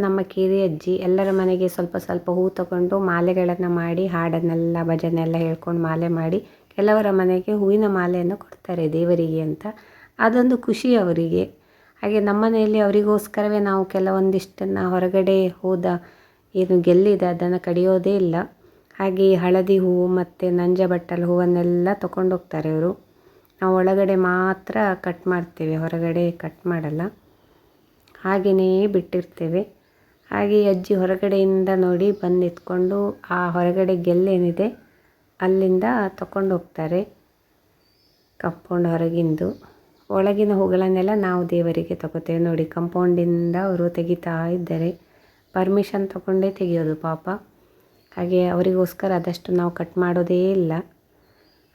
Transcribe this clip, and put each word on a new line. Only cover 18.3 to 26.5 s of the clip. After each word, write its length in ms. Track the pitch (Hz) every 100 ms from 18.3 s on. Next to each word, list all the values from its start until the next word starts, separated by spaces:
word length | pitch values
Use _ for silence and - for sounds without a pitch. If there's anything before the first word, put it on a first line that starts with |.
| 165 - - _ _ _ -
ಹಾಗೆ 360 | 196 185 190 190
ಹಳದಿ 340 | 180 185 185 196
ಹೂವು 220 | 185 180 180 180
ಮತ್ತೆ 280 | 175 - 185 175
ನಂಜ 240 | 175 180 185
ಬಟ್ಟಲು 340 | 175 175 175 175
ಹೂವನ್ನೆಲ್ಲ 580 | 175 175 175 175 175 180 202
ತಕೊಂಡೋಗ್ತಾರೆ 640 | 180 - 185 185 - 160 156
ಅವರು. 160 | 156 170 208 _ _ _ _ _ _
ನಾವು 120 | 190 185
ಒಳಗಡೆ 340 | 185 190 196 190 185
ಮಾತ್ರ 480 | 180 185 190 - 220 208 185 -
ಕಟ್ 180 | 175 185
ಮಾಡ್ತೇವೆ, 420 | 180 175 - 160 160
ಹೊರಗಡೆ 400 | 165 165 165 165 175 170
ಕಟ್ 200 | 160